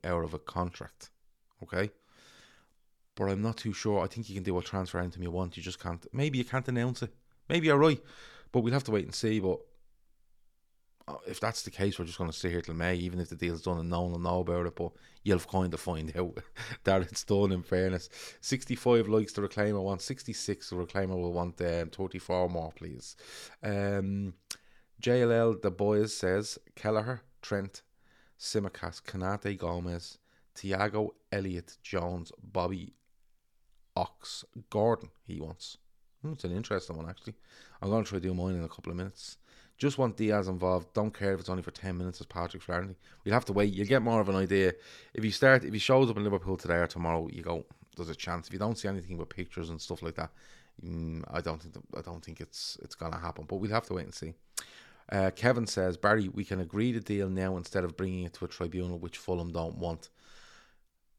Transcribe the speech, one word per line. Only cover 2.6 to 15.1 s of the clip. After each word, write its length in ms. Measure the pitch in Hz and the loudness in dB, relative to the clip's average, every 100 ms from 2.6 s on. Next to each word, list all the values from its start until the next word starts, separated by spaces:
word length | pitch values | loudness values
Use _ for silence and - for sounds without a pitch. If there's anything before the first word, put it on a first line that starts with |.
| _ _ _ _ _ | _ _ _ _ _
But 160 | - 98 | -2 0
I'm 120 | 98 | 2
not 140 | 110 113 | 0 -2
too 160 | 110 | -4
sure. 300 | 95 110 101 | -2 2 2
I 40 | 95 | 2
think 220 | 117 104 | -2 -8
you 60 | |
can 100 | 98 | -4
do 140 | 92 90 | 0 0
a 40 | |
transfer 360 | - 95 92 87 | 0 -4 -2 -2
anytime 240 | 90 87 | -4 -4
you 80 | 87 | -4
want. 260 | 87 90 82 | -2 -4 -6
You 60 | |
just 180 | 90 - | -10 -8
can't. 240 | 87 85 - | -6 -8 -6
Maybe 260 | 127 147 131 | -2 0 0
you 60 | |
can't 240 | 120 131 127 | -2 -2 0
announce 340 | 123 123 123 | 0 0 -2
it. 100 | 113 - _ _ - | -8 -10 _ _ -2
Maybe 200 | 170 156 | 2 6
you're 100 | 143 | 8
right, 220 | 156 147 - - - - - | 8 6 -2 -20 -20 -20 -2
but 80 | 127 | 0
we'll 120 | 117 | 2
have 120 | 135 | 2
to 80 | 127 | 2
wait 120 | 104 | 0
and 100 | 85 | 0
see. 260 | - 113 110 | -2 2 2
But, 200 | 92 - - - - _ _ _ _ _ _ _ _ _ _ _ - | 2 0 -4 -20 -20 _ _ _ _ _ _ _ _ _ _ _ -14
uh, 80 | - 117 | -12 -10
if 140 | 110 | -4
that's 220 | 107 - | -2 -2
the 80 | - | -6
case, 280 | - 98 92 | 0 0 0
we're 60 | |
just 140 | 85 - | -4 -4
gonna 140 | 85 | -4
sit 200 | - 90 | -2 -2
here 80 | 85 | -2
till 140 | 82 | -2
May, 200 | 82 87 | 0 2
even 240 | 90 90 90 | 2 0 -2
if 100 | 85 | -4
the 80 | 82 | -2
deal's 260 | 87 82 | -2 0
done 160 | 92 85 | -2 -2
and 120 | 85 | 0
no 120 | 87 | 0
one 100 | 87 | 0
will 60 | 85 | 0
know 200 | 87 90 | 0 2
about 260 | 87 87 87 | 2 0 -2
it. 100 | - | -2
But 160 | 87 - - | -6 -8 -20